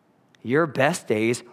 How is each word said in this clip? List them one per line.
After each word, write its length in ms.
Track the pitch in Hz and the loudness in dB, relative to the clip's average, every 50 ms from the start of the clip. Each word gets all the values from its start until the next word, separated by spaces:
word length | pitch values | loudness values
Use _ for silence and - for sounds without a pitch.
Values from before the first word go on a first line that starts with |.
| _ _ _ _ _ _ _ _ | _ _ _ _ _ _ _ _
Your 240 | - 110 131 156 170 | -6 -2 0 0 0
best 420 | 156 - - 131 151 175 - - - | 0 0 0 0 0 0 -2 -4 -4
days 340 | 113 107 110 113 123 - - - | -2 0 0 0 -2 -4 -6 -18